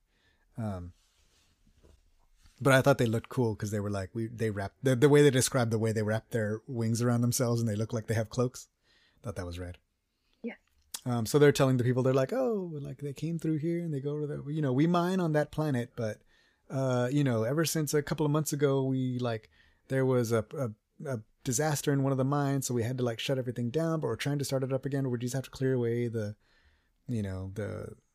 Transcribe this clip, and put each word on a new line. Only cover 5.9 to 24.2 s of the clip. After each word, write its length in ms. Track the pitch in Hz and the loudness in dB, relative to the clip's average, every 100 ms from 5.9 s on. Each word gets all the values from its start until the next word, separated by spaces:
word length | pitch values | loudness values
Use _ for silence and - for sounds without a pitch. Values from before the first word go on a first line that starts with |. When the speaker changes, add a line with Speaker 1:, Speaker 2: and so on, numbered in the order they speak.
Speaker 1:
they 100 | 110 | 0
wrap 260 | 104 110 - | 0 -2 -2
their 300 | 117 107 110 - | -2 -2 -4 -6
wings 340 | 120 113 113 | -2 0 2
around 200 | 120 120 | 2 2
themselves 380 | 120 117 120 120 | 2 2 0 2
and 80 | 117 | 0
they 60 | 104 | 0
look 180 | 110 | -2
like 140 | 117 - | -4 -2
they 80 | 113 | -2
have 140 | 110 | -2
cloaks. 380 | - 123 - - _ _ _ _ _ | -2 -2 -4 -18 _ _ _ _ _
Thought 120 | - 98 | -12 -8
that 100 | 90 | -8
was 140 | 87 | -8
rad. 180 | 90 90 _ _ _ _ _ _ | -10 -14 _ _ _ _ _ _
Speaker 2:
Yeah. 120 | 233 - _ _ _ - - | -14 -14 _ _ _ -10 -4
Speaker 1:
Um, 200 | 120 110 | -2 0
so 100 | 147 | 4
they're 120 | 147 | 6
telling 260 | 139 139 127 | 6 4 2
the 60 | |
people, 180 | 120 127 | 2 2
they're 100 | 127 | 2
like, 200 | 131 131 | 2 0
"Oh, 380 | 240 254 214 180 151 | -2 -2 -2 -6 -8
like, 160 | 143 139 | -10 -10
they 140 | 147 | -12
came 240 | 135 156 165 | -8 -6 -4
through 180 | 160 156 | -2 -2
here 220 | 160 170 | -2 -4
and 140 | 170 | -4
they 60 | 143 | -4
go 200 | 139 147 | -4 -4
to 60 | 147 | -6
the, 160 | 147 139 | -6 -6
you 100 | 156 | -2
know, 120 | 143 | 0
we 140 | 127 165 | 2 4
mine 320 | 175 175 190 | 2 2 0
on 140 | 170 | 0
that 180 | 151 147 | 0 0
planet, 400 | - 156 127 120 - | -2 -2 -2 -4 -6
but, 240 | 113 104 _ _ _ _ - | -6 -6 _ _ _ _ -8
uh, 400 | 135 131 123 123 | -2 0 0 2
you 120 | 143 | 2
know, 200 | 139 113 | 2 2
ever 200 | 110 147 156 | 2 0 0
since 280 | 160 151 | 0 0
a 80 | 147 | 0
couple 240 | 143 156 147 | -2 0 2
of 60 | |
months 220 | 147 151 | 2 0
ago, 300 | 147 143 135 | 0 2 2
we, 360 | 135 131 127 123 | 2 0 -2 -2
like, 300 | 120 113 - _ _ _ - | -2 -4 -8 _ _ _ -4
there 160 | 135 131 | 0 2
was 260 | 127 113 | 2 2
a, 120 | 113 107 156 | 0 0 -4
a, 120 | 123 107 _ - 156 | -6 -8 _ -12 -8
a 120 | 127 - _ | -8 -10 _
disaster 500 | - 117 156 143 - | -4 0 0 0 0
in 80 | 139 | 2
one 80 | 135 | 2
of 60 | 135 | 2
the 80 | 131 | 0
mines, 400 | 143 143 139 - | 0 0 0 -2
so 80 | |
we 80 | 123 | -2
had 140 | 113 131 | -2 -2
to, 60 | |
like, 160 | 123 117 | -2 -2
shut 180 | - 135 | -2 -2
everything 320 | 127 120 120 | -2 -4 -2
down, 300 | 156 165 160 | 0 0 0
but 80 | 143 | -2
we're 80 | |
trying 240 | 110 | -4